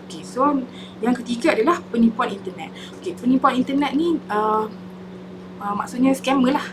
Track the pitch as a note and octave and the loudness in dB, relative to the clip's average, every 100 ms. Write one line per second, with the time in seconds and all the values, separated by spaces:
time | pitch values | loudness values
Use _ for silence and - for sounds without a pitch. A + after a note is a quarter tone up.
0 | F#3+ D#3+ F#3 B3 C#4+ C#4 B3 - - - | -14 -14 -8 0 2 2 -4 -12 -16 -4
1 | A3 - - A#3+ E4 A3 C#4 - - A#3 | 0 0 -2 0 2 4 2 2 0 4
2 | A3+ - A#3 G3 F#3 E3+ D#3+ - - - | 4 4 -2 -2 -10 -10 -12 -12 -14 -8
3 | - - B3 C4 C4+ B3 B3+ C#4 C#4+ C#4+ | -8 -2 2 4 4 4 2 2 2 2
4 | E4+ D#4 - G#3 G#3+ G#3+ G#3+ - - - | 2 0 0 0 2 2 0 -6 -14 -14
5 | - - - - - - G3+ G#3 - B3 | -16 -14 -14 -14 -14 -10 -6 -4 -4 2
6 | C4 C4 B3+ C4+ B3 C#4+ - | 2 4 2 4 4 2 -4